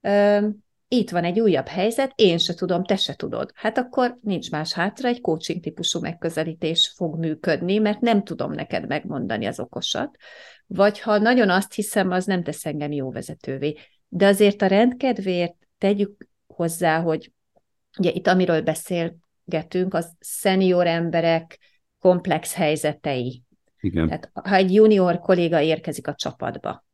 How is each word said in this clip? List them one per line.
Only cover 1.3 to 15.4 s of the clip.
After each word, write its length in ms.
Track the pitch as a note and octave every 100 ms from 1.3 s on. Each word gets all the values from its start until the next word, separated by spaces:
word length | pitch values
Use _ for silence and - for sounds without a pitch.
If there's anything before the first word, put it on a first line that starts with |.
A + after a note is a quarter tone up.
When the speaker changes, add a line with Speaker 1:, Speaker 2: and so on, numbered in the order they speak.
| F3+
Speaker 1:
újabb 280 | A3+ D3+ -
helyzet, 440 | F3+ G#3 A#3+ C4+ -
én 220 | G#3 E3+
se 160 | -
tudom, 300 | E3+ F#3 F3
te 120 | F#3+ G3
se 180 | -
tudod. 380 | D3 - - - -
Hát 220 | - A3+
akkor 400 | B3 - B3 B3
nincs 300 | G#3 F3+ B2
más 220 | D#3 D#3
hátra, 340 | - F#3 - B3+
egy 140 | A#3+
coaching 400 | - D#3+ - E3+
típusú 380 | E3 D#3 - E3+
megközelítés 960 | E3 E3 E3 E3 D#3+ D#3+ D#3+ E3 - -
fog 240 | E3+ D#3+
működni, 580 | E3 D#3 - D3+ F3 G#3
mert 240 | G#3+ G#3
nem 220 | A#3+ G#3+
tudom 280 | G3+ E3 -
neked 360 | D3+ - - -
megmondani 580 | D3+ - C#3+ - G#2+ G2
az 140 | -
okosat. 580 | - - - - D4 _ - - - - _
Vagy 320 | F#3 G3+ G#3
ha 180 | - G#3
nagyon 320 | A3 B3+ G#3
azt 240 | F3+ G3
hiszem, 380 | - G#3 G#3+ F#3
az 140 | F3+ F#3
nem 180 | F#3
tesz 220 | E3 D#3 D#3+
engem 260 | D3 D3
jó 200 | D3 C3
vezetővé. 640 | - - D3+ - C3+ C#3+ D3+ - _ _
De 180 | F3+ G3
azért 340 | G3+ G#3 G3+
a 60 | G3
rendkedvéért 880 | F#3+ B3 B3 C4+ A3 G3 F3